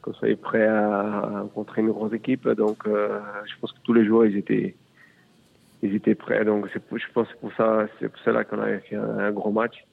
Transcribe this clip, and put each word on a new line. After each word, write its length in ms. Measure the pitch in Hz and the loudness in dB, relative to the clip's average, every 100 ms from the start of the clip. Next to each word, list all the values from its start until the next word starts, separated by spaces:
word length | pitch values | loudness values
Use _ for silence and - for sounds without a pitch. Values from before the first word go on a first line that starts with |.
qu'on 100 | - | -10
soit 220 | - 113 107 | -4 -4 -2
prêt 260 | - 117 110 | -2 2 2
à, 340 | 110 104 101 | 2 2 0
à 400 | 104 104 107 104 | -2 -2 -4 -6
rencontrer 420 | 101 - 104 - | -8 -8 -6 0
une 80 | 110 | 0
grosse 220 | 101 107 | 0 -4
équipe. 360 | 110 - 131 127 | -4 -2 -2 0
Donc, 380 | 110 107 107 107 | 2 0 0 -2
euh, 320 | 104 104 104 104 101 | 0 0 -4 -8 -12
je 140 | 107 - | -14 -10
pense 120 | 117 | -10
que 80 | - | -8
tous 100 | - | 4
les 140 | 117 107 | 4 6
joueurs, 200 | 113 110 | 6 6
ils 100 | 101 | 2
étaient, 400 | - 107 98 - _ _ - _ _ _ _ _ _ _ | 0 0 0 -8 _ _ -20 _ _ _ _ _ _ _
ils 140 | 104 101 | -4 0
étaient 180 | 110 | 0
prêts. 300 | 107 - 110 | 0 0 0
Donc, 240 | 107 104 101 | 2 0 -2
c'est 60 | 101 | -10
pour, 180 | - 113 | -8 -10
je 100 | - | -4
pense 140 | 120 110 | -2 -4
que 60 | |
c'est 80 | - | -6
pour 120 | 110 | -12
ça, 340 | - 113 110 107 - | 0 2 2 0 -4
c'est 100 | 113 | -10
pour 120 | - | -2
cela 240 | - 117 | 0 0
qu'on 160 | 113 107 | -2 -4
avait 180 | 107 104 | -4 -4
fait 140 | - | -6
un, 240 | 107 110 110 | -6 -4 -2
un 140 | 104 | -2
gros 180 | 104 107 | -2 -2
match. 340 | 110 117 - _ | 0 -2 -6 _